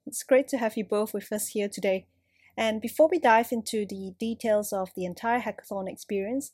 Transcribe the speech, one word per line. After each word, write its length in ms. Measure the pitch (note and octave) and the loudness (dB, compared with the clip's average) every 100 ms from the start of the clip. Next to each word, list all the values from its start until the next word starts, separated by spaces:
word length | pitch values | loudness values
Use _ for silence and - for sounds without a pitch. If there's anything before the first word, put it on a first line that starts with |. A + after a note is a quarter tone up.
| - | -12
It's 160 | - | -10
great 240 | - C4 C4+ | 4 4 4
to 100 | B3+ | -2
have 180 | A3+ A3+ | -2 -2
you 80 | |
both 280 | G3 G#3 G#3+ | -2 0 0
with 200 | G3+ - | -4 -6
us 160 | G#3 - | -6 -4
here 200 | G#3+ G3+ | -4 -4
today. 380 | G3+ G3 F#3+ - _ _ _ _ - | -2 -2 -2 -4 _ _ _ _ -2
And 240 | A3+ A3 | -2 -2
before 280 | A#3 - D#4 | -6 4 4
we 80 | F4+ | 6
dive 320 | B3 A3+ A#3 | 6 6 4
into 340 | A#3 - A3 | -4 -2 -4
the 280 | G3 G3 F#3+ F#3 | -4 -6 -10 -6
details 520 | A3+ A3+ A#3 G#3 G#3 | -6 -4 2 2 2
of 180 | G3 F#3 | -4 -4
the 100 | - | -6
entire 360 | F3+ E3+ A#3 A#3+ | -6 -4 0 0
hackathon 500 | A#3 - - G3 F#3+ | -2 -8 -8 -8 -6
experience, 600 | G3+ - G3+ G3 C4+ - | -10 -6 -4 -2 -4 -6